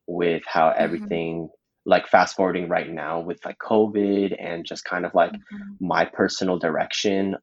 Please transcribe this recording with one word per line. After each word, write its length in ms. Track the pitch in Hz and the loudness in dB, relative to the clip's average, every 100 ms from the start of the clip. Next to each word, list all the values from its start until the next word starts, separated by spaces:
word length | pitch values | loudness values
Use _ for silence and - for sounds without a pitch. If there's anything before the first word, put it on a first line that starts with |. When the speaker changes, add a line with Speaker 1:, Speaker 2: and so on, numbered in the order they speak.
| - | -10
Speaker 1:
with 360 | 87 87 82 - | -2 0 0 0
how 240 | 85 80 | 2 4
Speaker 2:
Mm-hmm. 140 | - | 4
Speaker 1:
everything, 680 | 80 85 - 85 82 82 82 - _ _ - | 0 -2 -4 -4 -4 -6 -8 -14 _ _ 2
like, 220 | 90 - | 2 6
fast 280 | 98 90 - | 4 4 2
forwarding 320 | 95 87 87 | 0 0 -2
right 220 | 87 78 | -2 -2
now 320 | 82 73 82 | -6 -6 -6
with, 180 | 85 87 87 | -6 -8 -10
like, 120 | - | -14
covid 760 | - 110 107 104 101 101 98 90 | 0 2 4 2 2 2 0 -2
and 280 | 85 85 80 | -8 -8 -10
just 180 | - | -12
kind 220 | - 90 87 | -6 -6 0
of, 80 | 90 | 2
like, 180 | 85 | 2
Speaker 2:
Mm-hmm. 540 | - - - - - 92 | 0 -14 -14 -14 -8 -2
Speaker 1:
my 180 | 85 85 | 0 0
personal 520 | - 156 - 95 90 | 2 0 2 -2 0
direction 760 | 82 78 - - 107 98 98 - | 0 -2 -2 -2 0 0 0 -4